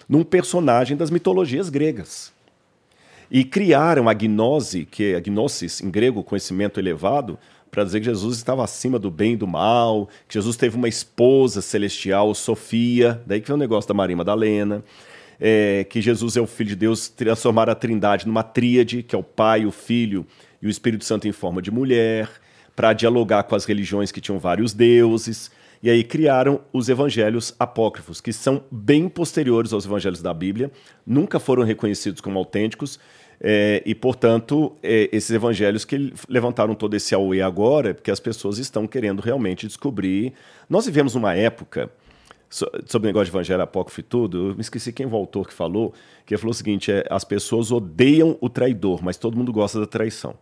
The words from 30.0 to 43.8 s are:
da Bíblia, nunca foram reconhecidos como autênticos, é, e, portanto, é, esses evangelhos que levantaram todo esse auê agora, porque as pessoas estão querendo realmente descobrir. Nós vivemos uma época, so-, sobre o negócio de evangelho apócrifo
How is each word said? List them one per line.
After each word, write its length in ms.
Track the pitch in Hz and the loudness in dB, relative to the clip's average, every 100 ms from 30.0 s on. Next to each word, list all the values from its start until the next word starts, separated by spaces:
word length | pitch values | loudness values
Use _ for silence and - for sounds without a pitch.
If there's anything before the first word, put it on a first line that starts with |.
| 95 85 | -4 -4
da 100 | 87 | -6
Bíblia, 380 | 82 92 104 139 - - _ - | -4 -4 -4 -6 -8 -20 _ -2
nunca 340 | 131 185 147 | 0 0 -2
foram 220 | - 127 | 0 2
reconhecidos 580 | 113 107 107 101 104 90 | 2 0 -2 -2 -6 -8
como 180 | 98 98 | -6 -4
autênticos, 600 | 90 101 110 - 139 - _ _ _ _ | -4 -2 -4 -4 -12 -12 _ _ _ _
é, 440 | - 104 104 104 - | 0 2 4 0 -2
e, 80 | |
portanto, 800 | 113 131 120 117 113 113 147 151 - | -2 -2 2 2 2 2 -2 -2 -4
é, 260 | 92 110 104 | 0 2 2
esses 180 | 107 - | 0 -2
evangelhos 560 | 113 117 101 104 107 - | -2 0 0 0 0 -4
que 260 | 139 139 - - | -4 -4 -8 -2
levantaram 460 | 120 120 117 110 | 0 0 0 0
todo 220 | 107 107 104 | 0 -2 -2
esse 180 | - | 0
auê 300 | 98 95 95 | 0 2 2
agora, 500 | 95 90 110 151 117 | 0 2 2 2 0
porque 160 | 87 - | -4 -4
as 100 | 98 | -4
pessoas 380 | 120 113 98 104 | -4 -6 -6 -6
estão 300 | 135 110 107 | -6 -6 -4
querendo 340 | 131 107 98 | -4 -4 -4
realmente 460 | 113 131 101 92 110 | -4 -2 -2 -4 -10
descobrir. 640 | - 143 104 95 95 123 - - - - | -8 -6 -4 -2 -2 -4 -8 -20 -20 -2
Nós 200 | 170 240 | -2 0
vivemos 260 | 151 139 | 2 2
uma 220 | 120 107 87 | 2 0 2
época, 560 | 113 - - - 64 _ _ _ _ - _ | 0 -2 -12 -8 -8 _ _ _ _ -20 _
so-, 180 | - - - - | -8 -8 -8 -4
sobre 200 | 117 104 | -2 0
o 20 | |
negócio 160 | 98 92 | 0 0
de 120 | 92 | -2
evangelho 240 | 87 92 | -2 -2
apócrifo 380 | 87 98 | -2 -4